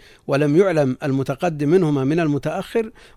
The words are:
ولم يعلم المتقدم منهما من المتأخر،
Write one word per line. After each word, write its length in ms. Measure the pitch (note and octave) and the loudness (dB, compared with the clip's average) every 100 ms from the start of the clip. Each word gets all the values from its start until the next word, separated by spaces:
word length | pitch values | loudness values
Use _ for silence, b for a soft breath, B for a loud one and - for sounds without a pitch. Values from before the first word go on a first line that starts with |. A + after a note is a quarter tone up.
| b b - | b b -4
ولم 300 | C#3 D3+ D3+ | 0 2 4
يعلم 400 | G3 D#3+ C3+ B2+ | 4 2 0 0
المتقدم 680 | D3 C3+ C3+ C3+ F3+ D3+ C#3+ | -2 -2 -2 -4 -4 -2 2
منهما 340 | F#3 D#3+ C#3+ | 2 2 0
من 160 | C3 E3 | 0 0
المتأخر، 720 | D#3+ C#3+ D3+ E3 - A#3 A3 - b | 0 -2 -4 -6 -4 -4 -4 -10 b